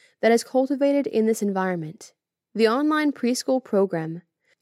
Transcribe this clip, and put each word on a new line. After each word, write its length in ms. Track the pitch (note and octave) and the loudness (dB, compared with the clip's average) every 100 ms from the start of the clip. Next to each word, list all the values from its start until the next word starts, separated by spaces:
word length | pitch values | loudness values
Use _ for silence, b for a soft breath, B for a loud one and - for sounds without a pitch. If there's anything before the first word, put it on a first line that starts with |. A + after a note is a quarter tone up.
| b b | b b
that 100 | A3 | 2
is 120 | A#3 | 2
cultivated 640 | - C4 C4 C#4 C#4 C#4+ C4+ | 2 0 0 0 2 2 0
in 180 | - A3 | 0 0
this 160 | A3+ | 0
environment. 720 | G3+ F#3+ F#3 F3 D#3 - - _ _ _ _ | -2 -2 -2 -4 -8 -14 -20 _ _ _ _
The 140 | - A3 | 0 0
online 440 | B3 D4+ D4+ D4+ | 2 0 0 -2
preschool 520 | C4+ A#3+ B3 - C4 | -2 -2 -2 -2 -4
program, 580 | - G3+ F#3+ E3 D#3+ E3 - _ _ _ | 0 0 0 -2 -6 -10 -16 _ _ _